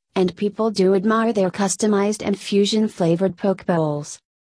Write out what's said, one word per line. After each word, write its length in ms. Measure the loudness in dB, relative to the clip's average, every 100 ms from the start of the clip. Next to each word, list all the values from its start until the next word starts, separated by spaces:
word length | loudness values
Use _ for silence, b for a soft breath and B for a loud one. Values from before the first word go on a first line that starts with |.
| _ -2
and 200 | -2 -2
people 340 | -6 -2 -2
do 240 | 2 2
admire 400 | 2 2 0 0
their 160 | 0 0
customized 720 | 0 -2 0 0 2 0 -2
and 160 | -4 -4
fusion-flavored 960 | 0 0 2 2 -2 0 0 2 0 -2
poke 300 | -2 -2 -2
bowls. 540 | -2 0 -4 -8 -16 _ _